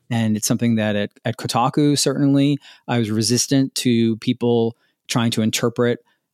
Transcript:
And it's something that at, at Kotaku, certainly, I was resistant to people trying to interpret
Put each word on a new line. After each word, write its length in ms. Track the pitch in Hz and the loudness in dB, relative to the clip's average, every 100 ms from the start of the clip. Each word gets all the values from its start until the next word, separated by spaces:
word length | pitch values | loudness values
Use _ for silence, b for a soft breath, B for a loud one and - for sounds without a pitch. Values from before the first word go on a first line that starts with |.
| - | -6
And 260 | 117 110 104 | -2 0 0
it's 100 | - | -2
something 280 | 117 120 | 0 0
that 220 | 110 107 104 | 0 0 -2
at, 140 | 101 _ | -4 _
at 120 | 117 107 | -8 -6
Kotaku, 580 | 113 113 127 156 147 143 | -4 0 0 2 2 2
certainly, 600 | 139 139 143 139 143 139 B B - | 0 0 2 2 2 -2 B B -4
I 100 | 120 | -2
was 120 | 107 | 0
resistant 640 | 110 110 120 - 139 135 - | 0 0 0 2 0 0 -2
to 400 | 131 117 113 110 | 0 2 2 0
people 580 | - 117 120 117 113 - _ _ - | -4 -2 0 0 0 -6 _ _ -4
trying 240 | 131 117 | 0 0
to 100 | 113 | 0
interpret 580 | 110 - 120 120 120 120 _ _ _ | -2 0 -2 0 0 -2 _ _ _